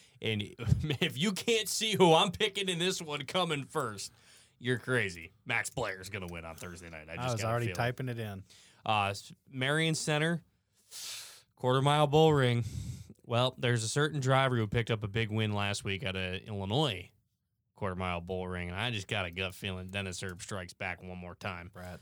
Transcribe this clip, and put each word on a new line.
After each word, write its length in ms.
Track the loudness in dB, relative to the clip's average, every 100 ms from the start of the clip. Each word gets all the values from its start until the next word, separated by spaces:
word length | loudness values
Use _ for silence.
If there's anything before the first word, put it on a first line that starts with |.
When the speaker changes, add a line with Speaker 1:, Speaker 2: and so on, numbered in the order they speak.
| -20 -8
Speaker 1:
and 200 | -4 -2
<laughs> 140 | -4 -6 2 2 2 0
if 180 | -2 0
you 140 | -2
can't 360 | 0 0 0 0
see 240 | -2 0
who 220 | 6 8
I'm 160 | 8 6
picking 380 | 2 -2 -2 -2
in 100 | 0
this 240 | 0 -2
one 220 | -4 -6
coming 400 | -4 -2 0 -2
first, 480 | -4 -2 -2 -4 -10 -14 -20 -20 -20 -6
you're 200 | -2 0
crazy. 540 | 2 0 0 -4 -14 _
Max 240 | -4 -2 -2
Blair's 400 | -4 -4 -6 -8
gonna 200 | -8 -8
win 160 | -8 -10
on 80 | -12
Thursday 320 | -12 -14 -14
night. 200 | -14 -10
I 40 |
Speaker 2:
I 20 | -4
Speaker 1:
just 160 | -2
Speaker 2:
was 80 | 0
Speaker 1:
got 60 | 0
a 20 |
Speaker 2:
already 160 | 0 0
Speaker 1:
feeling. 100 | 0
Speaker 2:
typing 320 | -2 -2 -6
it 100 | -6
in. 260 | -8 -10 -14 -20 -20 _ 0
Speaker 1:
Uh, 220 | 2 2
s-, 220 | -2 -8 -18 _
Marion 420 | -2 0 2 2
Center, 460 | 0 0 2 2 0 -4 _ _ _ _ -14 -12 -12 -14 -18 _ _
quarter 260 | 2 4
mile 240 | 6 6 6
bull 260 | 8 8
ring. 320 | 8 6 4 0 -4 -8 -8 -12 -18
Well, 300 | -2 2 2 2
there's 260 | 2 2
a 40 | 2
certain 320 | 0 0 2
driver 360 | 4 6 6 4
who 100 | 2
picked 240 | 2 0
up 120 | 0
a 40 | -2
big 220 | -2 0
win 220 | 0 0
last 300 | 0 0 -2
week 180 | -2 -4
at 120 | -4 -4
a 280 | -4 -6 -6
Illinois 640 | -6 0 2 2 -2 -10 _ _ _ _ _ _ -8
quarter 180 | -6
mile 260 | -2 -2 -2
bull 260 | -4 -4 -4
ring, 220 | -4 -6
and 80 | -4
I 120 | -4
just 180 | -4 -4
got 160 | -4
a 60 | -2
gut 240 | -4 -6
feeling 320 | -6 -8 -6 -6
Dennis 340 | -6 -6 -6
Erb 200 | -8 -8
strikes 320 | -8 -8 -10
back 280 | -8 -8 -8
one 160 | -10 -12
more 160 | -12 -10
time. 340 | -8 -8 -10
Speaker 2:
Brat 280 | -14 -12 -14